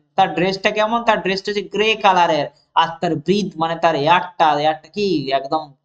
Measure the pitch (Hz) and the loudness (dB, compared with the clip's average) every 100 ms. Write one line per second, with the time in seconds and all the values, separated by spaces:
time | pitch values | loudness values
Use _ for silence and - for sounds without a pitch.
0 | _ - 185 175 185 190 214 208 214 233 | _ 0 0 0 -2 0 -2 0 0 0
1 | 226 208 180 196 208 208 175 196 220 214 | 0 0 0 -4 -4 -6 -4 -2 0 2
2 | 202 185 170 156 139 _ _ - 165 - | 2 4 2 0 -4 _ _ 0 0 0
3 | 175 156 175 208 180 156 165 165 170 151 | -4 -2 -2 -2 -2 -4 -4 0 0 2
4 | 147 180 - - 160 147 151 156 - 208 | 2 2 0 0 2 2 0 -2 -6 -4
5 | 202 165 131 135 135 156 147 _ | -2 -2 -2 -4 -2 -6 -6 _